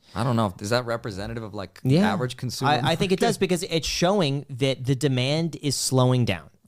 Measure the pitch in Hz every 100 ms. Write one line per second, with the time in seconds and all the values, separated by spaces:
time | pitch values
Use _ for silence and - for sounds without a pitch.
0 | _ - 120 117 107 87 101 120 117 117
1 | 117 95 107 117 110 104 92 - 131 147
2 | 208 202 127 - 127 - 135 147 139 165
3 | 196 180 233 202 190 175 180 165 - -
4 | 170 208 151 139 - 127 135 131 127 135
5 | 143 127 127 151 170 - 147 127 - 131
6 | 127 127 110 90 - _